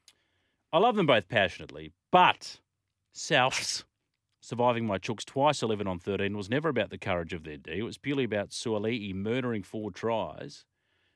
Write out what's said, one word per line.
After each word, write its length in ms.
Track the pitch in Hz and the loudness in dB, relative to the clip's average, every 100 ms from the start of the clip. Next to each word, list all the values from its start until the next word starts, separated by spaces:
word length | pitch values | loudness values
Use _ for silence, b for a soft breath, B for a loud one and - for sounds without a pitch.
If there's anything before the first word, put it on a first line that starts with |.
| _ _ _ _ _ _ - | _ _ _ _ _ _ 0
I 60 | 160 | 4
love 180 | 240 214 | 4 4
them 100 | 151 | 6
both 220 | 117 - | 4 4
passionately, 640 | 113 92 - 76 73 80 _ - | 2 2 -2 -14 -14 -14 _ 4
but 480 | 180 160 - - - _ _ _ _ _ | 6 6 4 -4 -18 _ _ _ _ _
Souths 680 | - - 147 131 - - - - _ _ _ _ _ | -12 0 4 4 2 -4 -6 -10 _ _ _ _ _
surviving 420 | - 117 120 117 | -10 2 2 4
my 140 | 113 95 | 0 -2
Chooks 260 | - 107 | -4 -8
twice 380 | - 135 147 139 | -6 2 2 2
eleven 240 | 113 104 98 | -2 -2 -2
on 120 | 87 | -4
thirteen 380 | 98 98 101 104 | -4 -2 -2 -4
was 140 | 98 | -2
never 180 | 135 156 | -2 0
about 220 | 120 98 | 0 -2
the 80 | 95 | -4
courage 340 | 101 90 82 | -4 -4 -4
of 120 | 87 | -8
their 120 | 78 73 | -10 -14
D. 220 | 67 87 | -8 -6
It 40 | |
was 140 | 110 - | -6 -8
purely 280 | 139 143 | -4 -2
about 260 | 117 104 98 | 0 -2 -4
Suaalii 640 | - 123 107 110 120 101 | -6 -4 -2 -2 -4 -6
murdering 480 | 95 104 127 123 110 | -6 -2 -2 -2 -4
four 280 | 90 110 107 | -6 -8 -8
tries 760 | - 113 113 82 - 147 - _ _ _ _ _ | -4 -2 -2 -4 -8 -14 -16 _ _ _ _ _